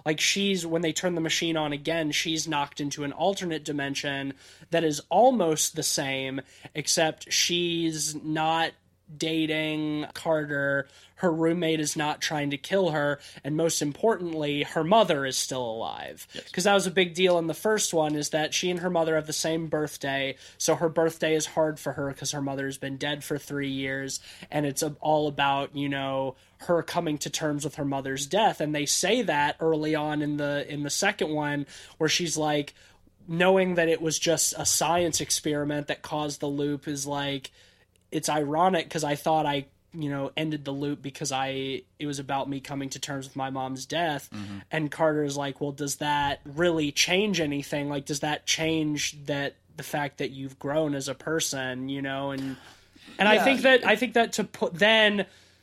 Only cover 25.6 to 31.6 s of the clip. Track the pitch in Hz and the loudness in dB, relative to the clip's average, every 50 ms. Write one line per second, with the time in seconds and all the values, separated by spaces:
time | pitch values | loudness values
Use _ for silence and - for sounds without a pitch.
25.6 | 143 - - 139 143 143 139 139 135 135 135 135 135 135 127 _ _ _ _ - | 0 -4 -4 -4 -4 -2 -2 -2 -2 -2 -2 -2 -2 -4 -6 _ _ _ _ -12
26.6 | - - 175 165 151 - - 175 175 160 151 147 - 156 - - 165 151 147 147 | -2 0 2 2 2 0 -2 -2 -2 -2 -2 -4 -6 -6 -6 -4 -2 -2 -2 -2
27.6 | 143 151 - - 143 139 139 135 131 135 135 135 143 139 175 202 226 190 151 - | -4 -6 -4 -4 -4 -2 -2 -2 -4 -4 -4 -4 -4 0 2 4 4 4 2 0
28.6 | 160 147 151 147 147 139 - - - 180 220 254 226 175 151 143 147 147 - - | -2 -2 0 -2 0 0 0 2 4 4 4 4 2 2 2 2 2 2 0 2
29.6 | 160 160 160 151 151 156 156 151 147 151 151 147 151 147 147 147 147 143 143 143 | 2 2 2 2 2 0 0 0 0 0 0 0 0 0 0 0 0 0 0 -2
30.6 | 135 - 147 143 147 143 - - 196 196 202 - 190 156 156 151 147 147 147 143 | -2 -4 -6 -6 -4 -4 -2 2 2 2 2 0 -2 -2 0 -2 -2 -2 -2 -2